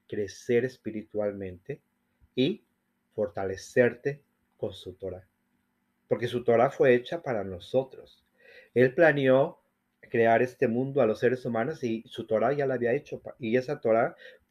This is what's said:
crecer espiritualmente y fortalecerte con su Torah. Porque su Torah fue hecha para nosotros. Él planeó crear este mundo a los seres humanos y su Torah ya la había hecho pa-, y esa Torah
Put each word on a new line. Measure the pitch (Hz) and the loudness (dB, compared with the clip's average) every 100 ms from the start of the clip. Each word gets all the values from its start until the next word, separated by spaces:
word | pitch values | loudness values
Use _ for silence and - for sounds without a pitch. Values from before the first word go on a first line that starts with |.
| _ | _
crecer | 104 98 - - 120 127 | -8 -8 -8 -2 0 0
espiritualmente | - 107 107 107 104 104 101 95 90 - 147 _ _ _ _ _ - | -6 -10 -10 -8 -6 -6 -6 -10 -12 -14 -16 _ _ _ _ _ -2
y | 139 214 _ _ _ _ _ | -2 -2 _ _ _ _ _
fortalecerte | - 101 - 98 95 - 127 123 - 143 143 _ _ _ _ | -6 -6 -6 -8 -8 -2 2 2 0 -8 -10 _ _ _ _
con | 107 | -10
su | 92 95 | -10 -16
Torah. | 90 95 90 - _ _ _ _ _ _ _ _ | -14 -12 -12 -16 _ _ _ _ _ _ _ _
Porque | 123 117 | -4 -4
su | 120 | -4
Torah | 120 117 135 | 2 4 2
fue | - 139 123 | 4 4 4
hecha | - 170 | 2 -8
para | 143 113 | -6 -6
nosotros. | 98 92 - 131 135 - - _ _ _ - - - | -6 -12 -4 -4 -4 -8 -20 _ _ _ -20 -20 -4
Él | 117 127 | 2 2
planeó | 127 165 143 131 131 160 - _ _ _ _ | 4 4 4 4 4 2 -4 _ _ _ _
crear | - 117 113 113 | -4 2 4 4
este | 123 - 120 | 2 0 0
mundo | 117 135 139 | 0 -2 0
a | 113 | 0
los | 107 | 2
seres | 123 127 127 | 0 -2 -2
humanos | 113 127 - | -4 -4 -4
y | 120 113 - | -6 -6 -8
su | - 110 | -12 -4
Torah | 107 113 | 0 0
ya | 143 139 | 0 -2
la | 127 | -2
había | 117 | -2
hecho | 123 - 127 | -2 -4 -14
pa-, | - - | -14 -10
y | 113 123 | -2 -2
esa | 127 151 | -2 -4
Torah | 117 113 123 - - - _ | 0 2 0 -4 -20 -20 _